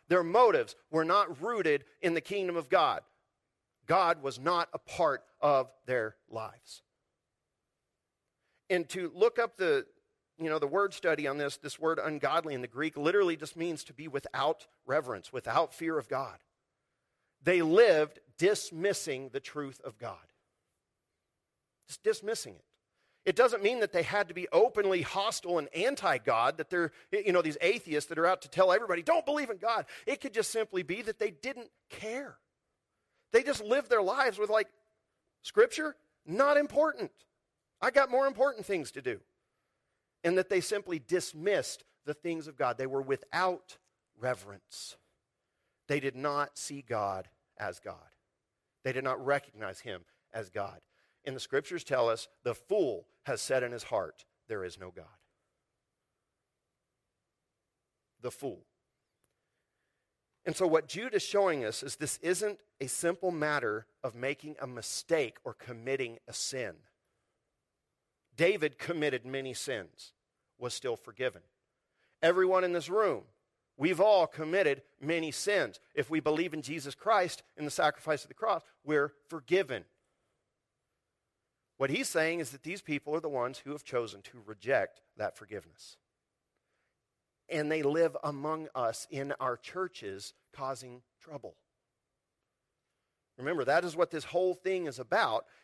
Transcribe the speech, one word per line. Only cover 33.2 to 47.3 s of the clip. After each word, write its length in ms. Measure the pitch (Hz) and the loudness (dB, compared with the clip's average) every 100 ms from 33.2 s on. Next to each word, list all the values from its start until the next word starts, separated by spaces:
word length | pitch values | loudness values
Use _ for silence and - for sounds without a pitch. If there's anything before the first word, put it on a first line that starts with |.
| _ | _
They 100 | 233 | 4
just 220 | 269 262 | 4 -2
lived 260 | 208 269 - | 2 2 4
their 140 | 233 | 4
lives 340 | 185 262 262 196 | 4 4 2 2
with, 140 | 208 | 2
like, 200 | 220 208 _ _ _ _ _ _ _ | 2 2 _ _ _ _ _ _ _
"Scripture, 560 | - - 247 - 311 - _ _ | -2 6 6 4 -6 -6 _ _
not 320 | 147 196 277 294 | -6 2 4 4
important. 560 | 294 285 311 294 185 _ _ _ _ _ _ - | 2 2 2 2 -6 _ _ _ _ _ _ -4
I 80 | 233 | 2
got 220 | 277 262 | 4 4
more 160 | 254 269 | 4 2
important 380 | 208 277 220 196 | 2 2 0 -4
things 260 | 185 135 | -4 -4
to 100 | 143 | -8
do." 200 | 127 104 _ _ _ _ _ _ _ _ _ _ | -6 -6 _ _ _ _ _ _ _ _ _ _
And 140 | 170 185 | 0 2
that 120 | 185 | 2
they 120 | 190 | 0
simply 380 | - 208 196 165 | 0 -4 -4 -8
dismissed 840 | 123 175 - 151 180 185 - - - _ 143 | -2 -2 -2 -4 0 0 0 -8 -16 _ -10
the 80 | |
things 320 | 151 170 165 156 | -8 -6 -6 -8
of 120 | 139 | -2
God. 200 | 131 120 | -2 0
They 100 | 131 | -2
were 140 | 135 | -2
without 800 | 135 135 - 160 185 180 - - _ _ _ - | -2 -2 -2 0 0 -2 -8 -20 _ _ _ -8
reverence. 800 | 127 120 101 101 _ - - - _ _ _ _ _ _ _ _ - | -4 -4 -6 -20 _ -16 -16 -18 _ _ _ _ _ _ _ _ -6
They 120 | 143 | -4
did 160 | 135 127 | -4 -4
not 440 | 147 143 143 - | -4 -2 -4 -6
see 240 | - 143 | -12 -12
God 460 | 131 113 101 95 92 | -6 -2 -2 -4 -10